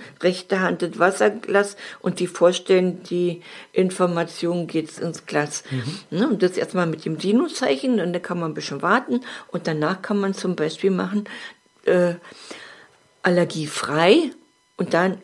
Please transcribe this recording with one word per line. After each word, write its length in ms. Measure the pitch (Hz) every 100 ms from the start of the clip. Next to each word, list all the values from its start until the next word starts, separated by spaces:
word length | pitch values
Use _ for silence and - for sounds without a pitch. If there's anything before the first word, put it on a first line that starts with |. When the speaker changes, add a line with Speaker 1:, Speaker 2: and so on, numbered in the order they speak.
| - -
Speaker 1:
rechte 380 | 180 185 - 190
Hand 220 | 185 170
das 180 | 175 -
Wasserglas 800 | 175 196 214 214 - 202 202 - - -
und 180 | 185 180
die 80 | 175
vorstellen, 720 | - 175 180 - 190 185 170 -
die 320 | 175 175 170 - - -
Information 960 | - 185 185 180 170 165 - 170 175 165
geht's 320 | 160 156 -
ins 260 | 165 - -
Glas. 380 | 151 147 - -
Speaker 2:
Mhm. 460 | 131 120 185 - 156
Speaker 1:
Ne, 80 | 277
und 160 | 196
das 140 | 180 180
erstmal 280 | - 185 170
mit 180 | 160 -
dem 120 | 156
Sinuszeichen, 840 | 185 226 320 - 269 269 269 226
und 100 | 175
dann 100 | 175
kann 180 | - 175
man 100 | 165
ein 40 | 151
bisschen 260 | - 143
warten 400 | 160 233 - - - - -
und 200 | 175 170
danach 340 | 156 151 185
kann 180 | - 208
man 140 | 196
zum 240 | 190 190 170
Beispiel 240 | 156 -
wir 80 | 196
machen, 340 | 185 185 208 208 - - - _ _ -
äh, 280 | 180 175 175 - - - - - - - _ _ _
allergiefrei 1080 | 185 175 170 160 151 - - 147 170 285 320 - _ _ _ -
und 160 | 180
dann 240 | 165 185 185